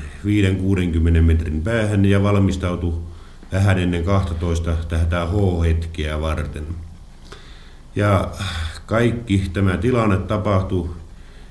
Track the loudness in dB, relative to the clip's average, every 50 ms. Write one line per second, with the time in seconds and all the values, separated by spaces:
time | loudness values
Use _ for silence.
0 | -8 -12 -12 -6 -2 0 2 4 4 4 2 2 2 2 2 2 2 2 2 2
1 | 4 4 6 6 6 6 4 2 2 -2 -4 -2 -2 0 0 0 0 2 2 4
2 | 4 4 4 4 4 4 4 4 4 2 2 0 -2 -2 -2 -2 -2 -2 -4 -4
3 | -8 -10 -14 -18 -18 -20 -20 -18 -10 -4 0 2 4 4 4 2 2 0 0 0
4 | 0 2 2 2 2 0 -2 -2 -2 -2 0 0 0 -2 -2 -2 -2 -2 -2 0
5 | 0 0 0 -2 -2 0 0 2 2 2 2 2 2 2 2 0 -2 -4 -6 -6
6 | -6 -4 -4 -4 -2 -2 -2 -4 -4 -6 -8 -10 -10 -10 -10 -10 -12 -14 -16 -18
7 | -20 -20 -20 -20 -20 -20 -20 -20 -20 -20 -20 -20 -20 -20 -20 -20 -16 -8 -4 0
8 | 2 2 2 2 0 -2 -6 -8 -8 -6 -6 -6 -6 -8 -8 -10 -6 -2 0 2
9 | 2 2 0 -2 -2 0 0 0 0 0 -2 0 0 2 0 2 0 2 2 2
10 | 2 2 2 0 0 -2 -2 -2 0 2 0 0 0 0 -2 -2 -4 -4 -8 -12
11 | -16 -18 -20 -20 -20 -20 -20 -20 -20 -20